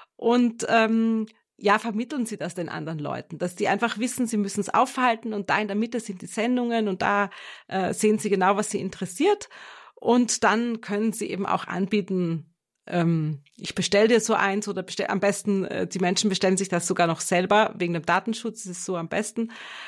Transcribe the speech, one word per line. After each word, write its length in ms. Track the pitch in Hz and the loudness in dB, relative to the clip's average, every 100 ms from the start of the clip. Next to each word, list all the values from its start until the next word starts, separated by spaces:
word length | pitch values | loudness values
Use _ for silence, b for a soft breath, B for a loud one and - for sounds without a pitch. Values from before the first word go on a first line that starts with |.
| B - | B -4
Und, 480 | 226 247 240 233 - | 2 4 2 0 0
ähm, 600 | 226 220 226 226 220 220 _ _ _ | 2 4 2 2 0 -4 _ _ _
ja, 240 | 202 214 | 2 2
vermitteln 460 | 233 208 240 294 220 | 0 -6 -4 -4 -4
Sie 100 | 208 | -6
das 200 | 165 180 | -6 -6
den 120 | 165 | -8
anderen 320 | 160 156 160 | -6 -6 -6
Leuten, 380 | 143 123 - 156 | -6 -6 -8 -6
dass 180 | 180 - | -6 -2
die 140 | - | 0
einfach 280 | 208 233 208 | 0 0 -2
wissen, 300 | 240 - 233 | -4 -2 -2
sie 80 | 214 | 0
müssen 240 | 196 202 | -2 -4
es 140 | 196 | 0
aufhalten 600 | 214 254 - 254 226 226 | 2 0 2 0 0 -4
und 160 | 208 190 | -4 0
da 100 | 156 | 0
in 80 | 208 | 0
der 100 | 202 | -2
Mitte 240 | 233 240 | -2 -4
sind 200 | 220 185 | -6 -10
die 40 | 175 | -8
Sendungen 640 | - 233 247 240 233 214 | -2 0 0 0 0 0
und 120 | 185 | 0
da, 280 | 202 202 196 B B B - | 2 2 0 B B B -6
äh, 240 | 190 180 | -2 -2
sehen 260 | - 214 214 | 2 2 2
Sie 100 | 208 | 2
genau, 280 | 190 185 202 | 2 4 2
was 120 | 208 | 0
Sie 120 | 208 | -4
interessiert. 640 | 196 - 180 - 359 415 - B B B B _ | -6 -6 -6 2 2 2 -2 B B B B _
Und 480 | - 247 240 - | 2 4 4 2
dann 380 | 214 214 240 226 | 2 2 0 -4
können 320 | 208 208 220 | -4 -2 0
Sie 160 | - 208 | -2 -4
eben 160 | 185 196 | -4 -2
auch 220 | - - | -2 -2
anbieten, 800 | 175 190 208 190 185 175 165 - _ _ _ - | -2 0 0 0 0 0 -2 -6 _ _ _ -4
ähm, 580 | 175 170 160 156 143 _ - | 0 2 2 0 -4 _ -14
"Ich 200 | - - | -8 -4
bestell 340 | - 202 220 | 2 4 6
dir 100 | 233 | 6
so 140 | 220 | 4
eins" 340 | 220 196 202 208 | 2 2 0 -4
oder 160 | 185 | -6
bestell, 240 | 185 - - | -6 -4 -2
am 140 | 196 | 0
besten, 420 | 202 196 208 196 | 0 0 0 -2
äh, 240 | 180 - 180 | -2 -4 -2
die 120 | 185 | 0
Menschen 280 | 180 185 214 | 0 2 0
bestellen 300 | 185 185 190 | 2 2 2
sich 100 | 190 | 2
das 180 | 175 - | -2 0
sogar 220 | 175 170 | 2 2
noch 140 | 160 | 0
selber, 520 | - 175 185 208 214 - | 0 0 4 4 4 0
wegen 160 | 175 | -4
dem 120 | 170 - | -2 0
Datenschutz 600 | 180 226 220 233 214 185 | 0 0 -6 -8 -10 -12
ist 140 | 175 | -10
es 60 | - | -6
so 120 | 180 | -6
am 100 | 165 | -4
besten, 460 | - 220 - 233 B B B | -4 -4 -4 -6 B B B